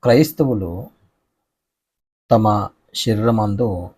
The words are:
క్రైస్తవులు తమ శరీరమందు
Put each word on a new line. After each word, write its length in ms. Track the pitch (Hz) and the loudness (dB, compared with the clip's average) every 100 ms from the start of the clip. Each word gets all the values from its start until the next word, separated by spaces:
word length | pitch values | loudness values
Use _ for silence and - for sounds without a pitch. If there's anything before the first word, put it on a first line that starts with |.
క్రైస్తవులు 840 | 123 120 156 - 143 113 92 87 147 _ _ _ _ _ _ _ _ _ _ _ _ _ _ | 4 4 2 0 -2 -2 -6 -10 -14 _ _ _ _ _ _ _ _ _ _ _ _ _ _
తమ 380 | 117 110 104 101 _ _ - | 2 2 0 -4 _ _ -8
శరీరమందు 920 | - 107 113 113 107 101 120 90 90 | -4 0 0 0 0 -2 -2 -4 -10